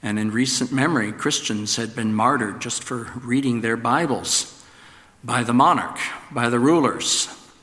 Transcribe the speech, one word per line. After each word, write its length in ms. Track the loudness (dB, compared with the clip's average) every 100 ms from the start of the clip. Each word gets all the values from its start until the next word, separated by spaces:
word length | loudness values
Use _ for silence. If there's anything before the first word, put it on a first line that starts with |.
And 160 | -4 -2
in 120 | -2
recent 420 | 0 0 0 0
memory, 400 | 0 2 2 -2
Christians 640 | -2 -2 -2 -2 -4 -2 -4
had 200 | -4 -4
been 180 | -2
martyred 460 | 2 2 2 -2 -4
just 220 | -6 -8
for 280 | -6 -8 -8 -12
reading 380 | -2 0 2 0
their 160 | 0 -2
Bibles 880 | 0 2 2 -2 0 -2 -2 -12 -20 -20 -20 -20 -20 _
by 180 | -4 -2
the 120 | 2
monarch, 440 | 6 6 4 0 -6 -8 -10 -10
by 180 | -2 0
the 120 | 2
rulers. 760 | 4 4 4 0 -2 -2 -2 -8 -20 -20